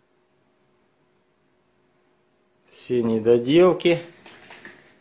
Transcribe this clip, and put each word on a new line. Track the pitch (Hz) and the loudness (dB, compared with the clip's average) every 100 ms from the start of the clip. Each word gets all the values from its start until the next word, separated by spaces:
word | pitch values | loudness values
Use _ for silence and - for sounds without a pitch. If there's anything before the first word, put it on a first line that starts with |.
| _ _ _ _ _ _ _ _ _ _ _ _ _ _ _ _ _ _ _ _ _ _ _ _ _ _ _ | _ _ _ _ _ _ _ _ _ _ _ _ _ _ _ _ _ _ _ _ _ _ _ _ _ _ _
Все | - - 123 | -20 -6 -4
недоделки, | 113 113 110 120 120 160 180 170 170 165 - - - - - - - - _ _ | -2 -2 2 0 2 2 2 2 -2 -2 -6 -20 -20 -20 -20 -20 -20 -20 _ _